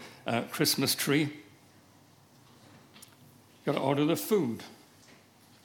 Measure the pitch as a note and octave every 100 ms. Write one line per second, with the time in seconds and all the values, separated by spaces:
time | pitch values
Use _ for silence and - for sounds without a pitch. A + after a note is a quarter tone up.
0 | - - - A#2 G2+ - D3 - C3+ -
1 | - C#3+ D3 - - - - - - -
2 | - - - - - - - - - -
3 | - - - - - - - D3 C#3 C#3
4 | D3+ - - G#3 B2+ G#2+ - - - -
5 | - - - - - -